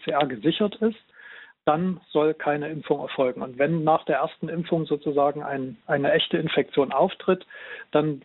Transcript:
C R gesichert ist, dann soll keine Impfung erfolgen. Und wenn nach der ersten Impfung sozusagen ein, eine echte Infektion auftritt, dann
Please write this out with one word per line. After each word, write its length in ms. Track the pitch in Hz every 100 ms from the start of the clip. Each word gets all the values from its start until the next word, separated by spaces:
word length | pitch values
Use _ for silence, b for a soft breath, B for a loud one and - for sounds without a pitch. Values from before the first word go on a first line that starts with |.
| -
C 60 |
R 160 | 147 143
gesichert 480 | 120 127 - 208 -
ist, 240 | 220 220 _ B B B B B -
dann 340 | 151 185 170 _
soll 220 | 151 156
keine 360 | 156 147 147 147
Impfung 320 | 160 - 143
erfolgen. 400 | 143 - 131 127
Und 160 | 131 123
wenn 260 | 147 165
nach 220 | 156 160 -
der 140 | 135
ersten 280 | 156 - 160
Impfung 380 | 165 165 170 151
sozusagen 580 | 147 156 143 143 147
ein, 320 | 147 139 131 - -
eine 280 | 143 139
echte 240 | 156 - 170
Infektion 560 | 160 - - - 135
auftritt, 520 | 139 185 - - 185 - B B B B
dann 300 | 151 151 139